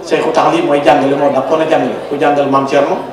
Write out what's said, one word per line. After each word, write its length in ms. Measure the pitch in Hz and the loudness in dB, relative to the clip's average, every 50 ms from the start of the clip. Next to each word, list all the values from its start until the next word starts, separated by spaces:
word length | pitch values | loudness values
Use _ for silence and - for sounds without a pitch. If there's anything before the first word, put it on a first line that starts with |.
| 180 | -4
Cheikhu 260 | 165 160 147 151 160 156 | -2 -2 -2 -2 0 0
Taalim 340 | - - - 160 170 - | 2 2 2 2 0 0
mooy 140 | 147 143 143 - | 2 0 2 2
jàngale, 300 | - - 139 135 139 139 | 2 2 2 2 0 0
moo 140 | 147 143 135 127 | 2 0 0 0
dàqoon 280 | 131 - - 160 160 160 | 0 0 0 0 0 2
a 40 | 156 | 0
jàngale, 240 | - 269 131 120 107 - - - | 0 0 0 -2 -4 -6 -6 -6
ku 60 | 143 139 | -4 0
jàngal 300 | 156 147 143 143 139 131 | 0 0 2 2 0 0
Maam 160 | 135 139 135 | 0 0 0
Thierno 300 | - 147 143 139 160 190 180 - - | 2 2 0 2 2 -2 -4 -6 -10